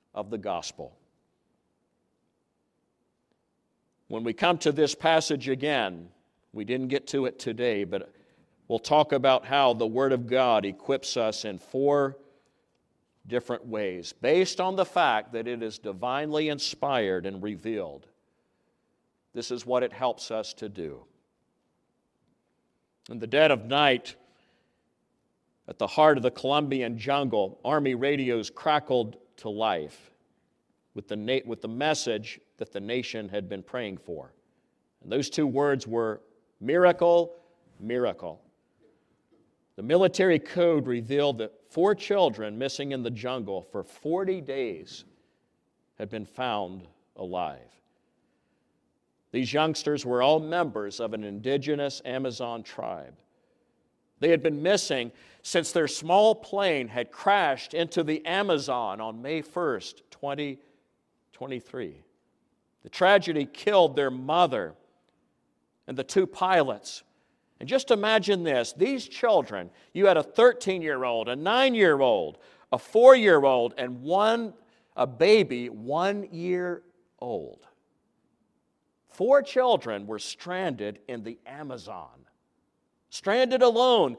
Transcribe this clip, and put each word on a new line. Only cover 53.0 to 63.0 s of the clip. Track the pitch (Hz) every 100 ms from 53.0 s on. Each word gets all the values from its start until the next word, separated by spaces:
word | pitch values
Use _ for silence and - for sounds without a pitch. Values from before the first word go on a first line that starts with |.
| 65 - _ _ _ _ _ _ _ _ _ -
They | 156
had | 160
been | 160 147
missing | 170 208 - 135 120 - _ _
since | - 180 151
their | 170 147
small | - 160 190 220
plane | 220 - 196 196 143 117
had | 120 113
crashed | - 196 202 156 131 -
into | 156 165 175
the | 156 156 165
Amazon | 190 202 151 135 123 107 101
on | 110 113
May | 135 160
first, | - 175 160 104 - - _
twenty | - 143 143 143 139 _ _ _ _ _ _ _
twenty-three. | - 135 127 - 127 90 - _ _ _ _ _ _ _ _
The | -
tragedy | -